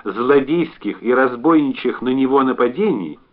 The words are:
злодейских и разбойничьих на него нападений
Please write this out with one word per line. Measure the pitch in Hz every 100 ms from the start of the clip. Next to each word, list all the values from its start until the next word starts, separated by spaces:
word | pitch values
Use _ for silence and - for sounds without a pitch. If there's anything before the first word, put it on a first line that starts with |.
злодейских | 104 101 123 143 131 170 - - 101 -
и | 113
разбойничьих | 127 131 120 156 156 139 120 123 -
на | 123
него | 135 131 139
нападений | 131 120 123 135 214 113 80 73 _